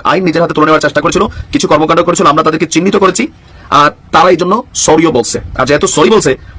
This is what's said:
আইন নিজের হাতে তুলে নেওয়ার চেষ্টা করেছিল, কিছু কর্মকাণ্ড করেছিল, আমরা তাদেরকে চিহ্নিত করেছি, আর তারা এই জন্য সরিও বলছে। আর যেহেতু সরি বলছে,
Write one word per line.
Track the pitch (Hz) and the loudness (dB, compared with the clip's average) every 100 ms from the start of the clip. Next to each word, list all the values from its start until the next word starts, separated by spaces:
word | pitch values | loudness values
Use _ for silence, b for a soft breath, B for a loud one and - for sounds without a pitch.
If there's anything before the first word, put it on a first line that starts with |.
| - | -2
আইন | 160 185 | -2 0
নিজের | 160 | 0
হাতে | 165 151 | -2 0
তুলে | 151 | 0
নেওয়ার | 156 147 | 0 0
চেষ্টা | 147 | -2
করেছিল, | 160 156 - B - | -2 0 -2 B -6
কিছু | 143 - | -4 0
কর্মকাণ্ড | 151 160 165 175 | 2 2 2 2
করেছিল, | 170 165 | 2 2
আমরা | 151 156 | 2 0
তাদেরকে | 156 165 | -2 -2
চিহ্নিত | 165 190 202 | -2 0 2
করেছি, | 190 180 262 B B B B | 0 0 -4 B B B B
আর | 139 147 - - | 0 0 -2 -2
তারা | 160 175 | 2 2
এই | 165 | 2
জন্য | 175 214 - - - | 0 -4 -4 -4 0
সরিও | 156 165 135 | 2 2 0
বলছে। | 110 107 - - | -2 -6 -8 -6
আর | 127 | -2
যেহেতু | 147 196 | 0 0
সরি | - 196 214 | 0 2 2
বলছে, | 147 127 B | 0 -4 B